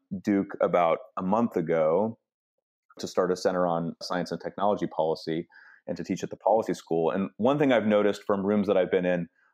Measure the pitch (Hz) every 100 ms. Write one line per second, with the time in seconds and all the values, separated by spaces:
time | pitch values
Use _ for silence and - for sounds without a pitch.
0 | - 98 101 101 98 - 101 87 85 82
1 | - - 92 107 117 98 80 82 78 85
2 | 110 113 _ _ _ _ _ _ _ -
3 | - - 90 90 98 92 90 85 85 -
4 | - 90 85 - 85 - 101 170 - -
5 | 80 - - 80 87 - - - - 87
6 | 85 92 - - - 110 104 90 - 80
7 | 82 98 98 - 113 147 143 120 107 104
8 | 104 101 - 101 98 104 98 95 87 95
9 | 90 87 85 _ _